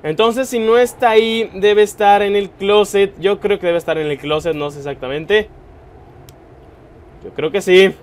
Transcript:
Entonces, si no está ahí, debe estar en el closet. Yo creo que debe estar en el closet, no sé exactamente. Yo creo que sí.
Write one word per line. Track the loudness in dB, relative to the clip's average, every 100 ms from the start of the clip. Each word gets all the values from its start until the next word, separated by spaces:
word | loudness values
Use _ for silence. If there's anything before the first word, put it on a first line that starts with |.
Entonces, | -6 0 0 0 -4
si | -2
no | 2 2
está | 2 0 2
ahí, | 2 2 -2 -4 -2
debe | 2 2
estar | 2 2 2 4
en | 2 -2
el | -4
closet. | -6 2 2 2 0 0 0
Yo | -2 -2
creo | -2 -2
que | -2
debe | -2
estar | -2 -4
en | -4
el | -6
closet, | -4 -4 -4 -4
no | -6
sé | -8
exactamente. | -12 -10 -10 -10 0 -2 -2 -14 -20 -20 -20 -20 -20 -20 -20 -20 -20 -20 -20 -20 -20 -20 -20 -20
Yo | -14
creo | -8 -4
que | -4
sí. | 4 4 4 0